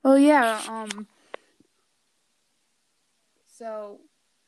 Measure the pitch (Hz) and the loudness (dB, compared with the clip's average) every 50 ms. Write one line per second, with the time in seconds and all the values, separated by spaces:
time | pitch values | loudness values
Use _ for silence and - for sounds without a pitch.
0 | - 269 269 277 277 294 302 285 240 226 220 214 220 - 220 220 220 214 202 208 | 4 4 4 6 6 6 4 4 2 0 -2 -6 -8 -12 -12 -12 -12 -12 -12 -14
1 | 214 _ _ _ _ _ - _ _ _ _ _ _ _ _ _ _ _ _ _ | -14 _ _ _ _ _ -20 _ _ _ _ _ _ _ _ _ _ _ _ _
2 | _ _ _ _ _ _ _ _ _ _ _ _ _ _ _ _ _ _ _ _ | _ _ _ _ _ _ _ _ _ _ _ _ _ _ _ _ _ _ _ _
3 | _ _ _ _ _ _ _ _ _ _ _ _ 233 226 220 214 208 208 202 - | _ _ _ _ _ _ _ _ _ _ _ _ -16 -14 -14 -12 -14 -16 -18 -20
4 | _ _ _ _ _ _ _ _ _ | _ _ _ _ _ _ _ _ _